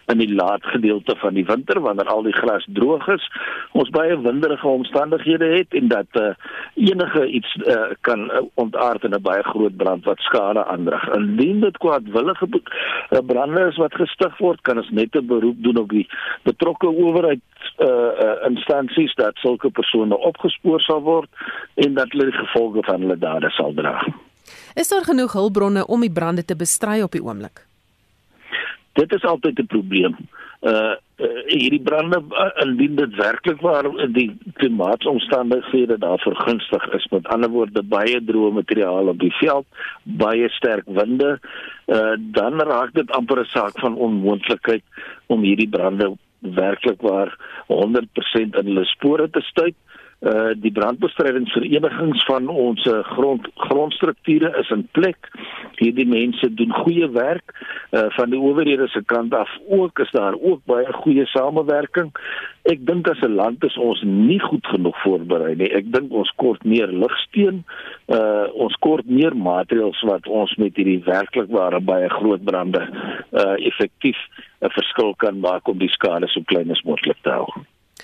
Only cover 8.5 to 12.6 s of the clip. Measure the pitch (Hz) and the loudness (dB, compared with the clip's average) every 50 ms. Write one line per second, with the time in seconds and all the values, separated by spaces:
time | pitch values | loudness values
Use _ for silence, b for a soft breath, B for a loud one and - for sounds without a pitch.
8.5 | - - 120 110 - 117 120 123 117 104 - 110 98 101 98 95 92 101 101 - | -2 -4 -4 -2 -2 0 0 0 0 -2 -2 -2 -2 -2 0 0 0 0 0 -2
9.5 | - 107 107 104 95 95 98 95 92 87 - - 98 - - - - 120 101 98 | 0 0 0 0 0 0 0 0 -2 -2 0 -2 -2 -2 0 0 0 2 2 2
10.5 | 107 107 101 - 92 90 87 82 76 - - - 67 104 104 104 104 110 131 165 | 0 0 0 -2 -2 -2 -2 -2 -2 -2 -2 -2 0 0 0 0 2 2 2 2
11.5 | 196 208 214 202 180 - - 170 151 139 113 104 101 113 127 170 190 - - 185 | 4 2 2 2 0 0 0 0 0 0 -2 -2 -2 0 0 0 -2 -2 -2 -2
12.5 | 233 - | -2 -2